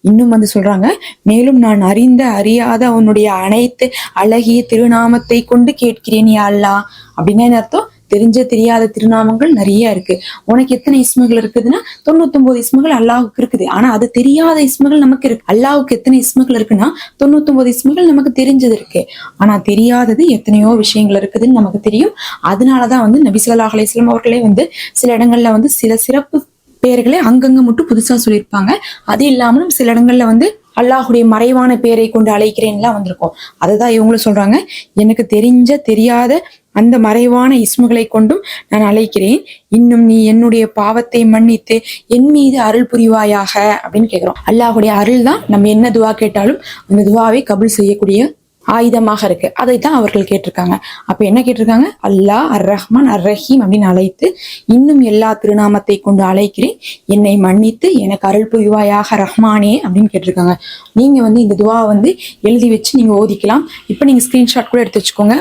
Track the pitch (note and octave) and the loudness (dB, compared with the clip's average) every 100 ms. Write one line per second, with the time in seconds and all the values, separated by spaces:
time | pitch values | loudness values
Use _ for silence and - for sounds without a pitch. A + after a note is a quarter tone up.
0 | F#3 A3 A#3+ A3+ G#3+ G#3 F#3+ G3 A3 G#4 | 2 2 2 2 0 -2 -2 0 -2 -4
1 | - - - A3 B3 C4 A#3 G#3 F#3+ G3+ | -10 -6 0 2 2 2 2 2 0 2
2 | B3+ B3 C4 G3+ G#3 A#3 A#3 A3+ B3 A3+ | 2 2 2 -2 0 0 0 0 0 2
3 | A3 G#3 G#3+ F#3+ F#3+ G#3+ B3 - B3+ - | 2 2 0 -2 -2 0 -2 -2 -6 -4
4 | - - G#3 A3+ A3+ A#3+ A#3+ A3+ A#3 A#3 | -10 -2 0 0 0 0 0 0 2 2
5 | A#3 A#3+ - A#3+ A#3 B3 A#3+ D4 A#3+ A3+ | 2 0 -2 -6 0 0 0 0 -4 -4
6 | - A3 A3 G#3+ G3+ G3+ G3+ G3 G3+ - | -4 0 2 2 0 0 0 -2 -6 -20
7 | - - E3 G#3 A#3+ A#3+ A3 F4+ A4 _ | -16 -4 -2 2 2 0 -2 -6 -6 _
8 | _ G3+ A3+ A3+ B3+ A#3 A3+ A#3 A3+ G#3+ | _ 0 2 2 0 0 0 0 -2 0
9 | G#3+ A3+ A3 A3+ D4+ B3+ G3 G3+ A3+ F#3 | 0 2 0 0 0 0 2 0 0 -4
10 | F3 F3 - - - A#3 C4 B3 C#4+ C4+ | -4 -6 -6 -14 -2 0 0 -2 0 0
11 | B3 - B3 A#3 A3 A#3+ A#3 F4 - - | 0 0 0 0 -2 -4 -2 -2 -4 -8
12 | - D#4+ D#4+ C#4+ B3+ A#3+ A#3 C4+ D#4 C4 | -2 0 0 2 2 0 0 0 0 0
13 | A3+ A#3+ A#3 - C4 - F#3 - B3 G#3+ | 0 0 -4 -4 -6 -4 -4 0 0 0
14 | B3 A#3+ B3+ D4 E4 D#4 C#4 - C#4 D4+ | -2 0 2 2 2 2 -2 0 0 2
15 | C4+ C4 C4+ A#3 - G#3 C4+ D4 C4+ A#3 | 2 2 -2 -4 -2 0 0 0 -2 -2
16 | B3+ C4 - - B3+ A#3+ G#3+ G#3 A#3+ F4 | 2 0 2 -2 0 -2 0 0 -2 -4
17 | - _ C#4+ D4+ D4 C4+ B3 B3 C4+ D4+ | -18 _ 2 2 2 0 0 0 -2 2
18 | F4 C#4+ C#4 B3 C4 C4+ B3 A3 - F3+ | 2 2 0 -2 0 2 2 -2 -4 -6
19 | - - - _ G3+ G3+ F#3 G3+ A#3 A#3+ | -6 -14 -20 _ 0 0 -2 0 0 0
20 | B3 A3 E4+ A3+ - G#3 G#3+ A#3 G#3 G#3+ | 0 2 2 0 0 2 2 2 0 0
21 | G#3 G3 G3 - A#3+ B3 G3+ G3+ A3 G#3+ | 0 0 -2 -2 2 2 0 -2 -2 0
22 | F#4+ - - - D#3 G3 B3+ C4 A#3+ B3+ | -2 -4 -16 -8 -6 0 0 0 0 0
23 | G#3+ C4 C4+ G#3 - A#3 A3 A3 G#3+ A#3 | 2 2 2 0 0 0 0 -2 -4 -2
24 | A#3+ A#3 A#3+ A#3+ A3+ G3 E4+ - - - | 0 0 -2 0 0 0 -2 -6 -12 -4
25 | B3 A#3 A#3+ A#3+ A#3 A3 C4 - A3 A3+ | -2 0 2 2 2 0 0 -2 -2 -2
26 | - C4+ C#4+ D4+ - _ _ _ B3 B3 | -2 -4 -2 -6 -6 _ _ _ 0 0
27 | A#3+ E4 A#3+ B3+ C4 C4 B3 A#3 E4 A3+ | 0 0 2 2 4 2 2 0 0 -2
28 | A3+ A#3+ A#3+ G#3 - G3+ G3 G4 - - | 0 -2 0 -2 -2 -4 -2 -4 -6 -16
29 | - G#3+ C#4+ B3+ A#3+ B3 F4+ - A#3+ A#3 | -6 -2 0 0 2 0 0 -2 -2 2
30 | A#3+ B3 A#3 A3+ F4+ G#4+ _ - B3 B3+ | 2 2 2 2 0 -4 _ -4 0 0
31 | B3 A#3+ A#3 A3 A#3+ B3+ B3+ B3 A#3+ A3+ | 0 2 2 2 0 2 0 0 0 0
32 | A3 A3+ A3 G#3 G#3+ G#3+ A3 G#3 A3+ G#3 | 0 0 0 0 -2 -2 -6 -4 -4 -4
33 | F3+ F3 E3+ - - _ E3 G#3 A#3+ A3+ | -6 -6 -8 -10 -20 _ -2 0 0 2
34 | A3 A3+ A3 G#3 G3 C4+ - - - - | 2 0 0 0 0 0 -2 -18 -8 0
35 | G#3+ A3+ A#3 G#3 A#3+ B3 A#3+ C#4+ B3+ G#3+ | 0 0 -2 0 2 4 2 0 0 0
36 | A#3 A#3+ B3 D#4 - _ _ G#3 A#3 B3+ | 0 0 0 -2 -4 _ _ 0 2 2
37 | A3 A3 B3 B3 B3+ C4+ G#3+ - A#3+ A#3 | 2 2 2 2 2 0 0 0 0 0
38 | A3+ A3 A3 F4+ - - _ G#3 G#3+ G#3+ | -2 0 0 0 -6 -20 _ -2 0 0
39 | A3 G#3 F#3+ C#4+ - - _ A3 A#3+ A#3 | 0 -2 0 -2 -4 -20 _ 2 2 4
40 | A3+ A3+ G#3+ A3 A#3 A3+ A3 A3 G#3 A3+ | 4 4 2 2 2 0 -2 -2 -2 -4
41 | A#3+ A#3+ A#3 A3 A3+ A3 - A3+ - - | -2 0 2 4 2 0 -2 -4 -4 -18
42 | _ A#3+ C#4 D4 C4+ C4 A3 A3+ B3 A#3+ | _ 0 2 4 2 0 0 0 0 0
43 | A3+ A3 G#3+ G#3 G3 G#3 G#3 G3+ - G3+ | 2 2 0 -2 -2 -2 -2 -2 -4 -2
44 | A3+ F3+ F3+ - - A3+ A#3+ A3 G#3+ G#3 | -2 -2 -4 -6 -2 0 0 0 0 0
45 | G#3 B3 A#3+ G4+ - G3+ G#3 G#3+ A#3+ A3 | 0 2 0 -2 -2 0 2 2 2 0
46 | A3 G#3+ G#3+ G#3 G#3 C#4+ - - _ G3+ | -2 -2 -4 -2 -2 -4 -10 -20 _ 0
47 | G3+ A3+ A3+ A3+ A#3 G3 A3 A3 G3+ G3+ | 2 2 2 -2 -2 -2 -2 0 -2 0
48 | G3 G3 C#4 - _ _ - A3 A#3 A#3+ | -2 0 -2 -6 _ _ -6 -2 0 0
49 | A3 G#3+ G#3 E3+ - - A#3+ G3 C#4+ D4 | -2 -2 -4 -4 -6 -4 -2 -2 0 -2
50 | G#3 G#3 F#3+ G3 F#3 - F3+ - - - | 0 -2 -2 -4 -6 -6 -4 -4 -8 -20
51 | - F#3+ G#3 A3+ B3 A3+ A3 A3+ E4 - | -10 -4 0 0 0 -2 0 2 0 -2
52 | G3+ G3 G3 G#3+ D#4 G#3 F3+ G3+ - A#3 | -2 0 2 0 -2 -2 -2 -4 -2 0
53 | C#4 G#3 F#3 G#3 - C4 G3 G#3 G3 F3+ | 0 0 -2 -4 0 0 2 0 2 0
54 | F#3 - F#4 F#4 - - - A#3 C#4+ D4 | -2 -2 -6 -6 -18 -16 0 2 4 4
55 | A#3+ G#3+ A3 G#3+ G#3 G#3 G#3 G#3 G3+ G3+ | 2 2 0 -2 -2 0 0 0 -2 -4
56 | G3+ G3 F#3+ F#3+ G3+ G#3 A#3+ - - - | 0 0 0 0 -2 -4 -6 -6 -18 -18
57 | - G3+ G#3 G3+ F#3 F#3+ A3 A3+ F4+ D4+ | -2 0 2 2 2 2 0 0 -2 0
58 | G3 G3 G3 G3+ A3 A3+ G#3 G#3+ G#3 G3+ | -2 -4 -2 -2 0 -2 0 0 0 -2
59 | G#3 G#3 F#3+ - A3 G#3+ G3+ B3 A3+ F#3 | -2 -4 -2 0 0 2 0 -2 -2 0
60 | G#3+ F#3 F3 F3+ F3 F3+ - - - A3 | 0 -2 -4 -2 -2 -4 -10 -20 -6 0
61 | C4+ C#4 A3+ A3+ A3 G3 G#3 A3+ A3 G#3 | 2 2 2 2 0 0 0 0 0 0
62 | B3+ F#4+ - - G3+ A#3+ A#3 A3 - C4+ | 0 -2 -12 -6 0 0 0 -2 -2 0
63 | A3+ G3+ G#3+ G3+ G3+ B3+ D#4+ - - - | 2 2 0 -2 -2 -2 -4 -16 -12 -2
64 | C#4 B3 A#3+ C4 A#3 B3+ A#3 B3 G#3+ G#3+ | 2 2 2 0 0 -2 -2 -4 -2 -4
65 | - - G#3 C4 | -6 -2 0 0